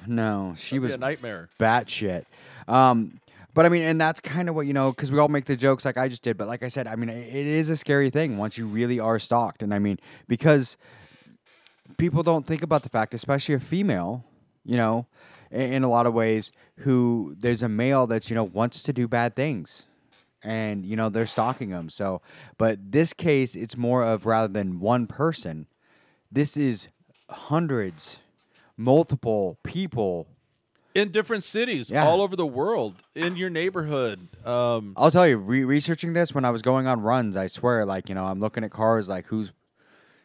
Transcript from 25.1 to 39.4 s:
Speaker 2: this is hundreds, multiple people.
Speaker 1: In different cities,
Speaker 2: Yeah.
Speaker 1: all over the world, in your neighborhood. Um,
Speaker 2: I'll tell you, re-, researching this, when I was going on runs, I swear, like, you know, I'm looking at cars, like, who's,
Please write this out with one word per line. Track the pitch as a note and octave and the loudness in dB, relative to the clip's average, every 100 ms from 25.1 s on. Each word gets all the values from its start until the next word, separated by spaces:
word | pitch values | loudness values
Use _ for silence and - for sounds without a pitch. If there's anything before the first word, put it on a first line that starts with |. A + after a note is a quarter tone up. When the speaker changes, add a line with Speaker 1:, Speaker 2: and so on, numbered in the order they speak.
| - D#3+ D#3+ F2 D#2 - _ _ _ _ _ _ | -2 -2 -2 -8 -10 -14 _ _ _ _ _ _
Speaker 2:
this | B2 D3 D3 | -2 -2 0
is | C#3 G#2 - _ _ _ - | -2 -2 -8 _ _ _ -20
hundreds, | - - D#3 E3 B2 F#2+ D#2 - - _ _ _ _ _ - | -20 -2 -2 0 -2 -4 -8 -16 -18 _ _ _ _ _ -4
multiple | A#2+ D3 E3 C#3 A#2 G#2+ F#2+ - | 4 4 4 0 0 0 -2 -4
people. | - F3 F#3 A#2+ G2 F2 D#2+ _ _ _ _ _ _ F#3+ | -8 -6 -6 -2 -2 -2 -8 _ _ _ _ _ _ -2
Speaker 1:
In | G#3 | 0
different | G3+ G#3 A3 | 0 -2 -4
cities, | - G#3+ B3 D#3+ A#2 | -4 -2 -2 -4 -2
Speaker 2:
Yeah. | C#3 D3+ | 2 4
Speaker 1:
all | F3 | 4
over | G3+ F#3 | 2 0
the | D#3+ | -2
world, | B2 F3+ A3 A2 F2+ _ - | -2 -2 -2 -4 -8 _ -6
in | E3+ F3 | -4 -4
your | F#3 | -4
neighborhood. | D#3+ F3+ F#3 D3+ C#3+ A#2+ G2 F2 - A#2+ | -2 -2 -4 -4 -2 -2 -4 -12 -14 -4
Um, | B2 A#2+ A2+ G#2 F#2+ | 0 0 0 -4 2
Speaker 2:
I'll | D3 | 4
tell | E3 F3 | 8 6
you, | A#2 | 4
re-, | G2 C3 | 2 0
researching | B2+ D3 D3 E3 E3+ | 2 2 0 -4 -2
this, | E3 E3 C#3+ | 0 0 0
when | B2+ | 0
I | |
was | A#2 | 0
going | A#2+ C3 C3 | 2 2 2
on | A#2+ | 0
runs, | G#2+ B2+ A2 F#2 | 2 2 0 -2
I | F#2+ | -4
swear, | - B2 A#2+ G2+ | -2 2 2 0
like, | F#2+ - | -2 -4
you | F#2+ | -6
know, | F#2+ | -4
I'm | F#2+ | -2
looking | G#2+ - | -4 -4
at | G#2+ | -8
cars, | - A2 A2+ F#2+ | 0 2 2 0
like, | F#2 - | -8 -6
who's, | A2 | -6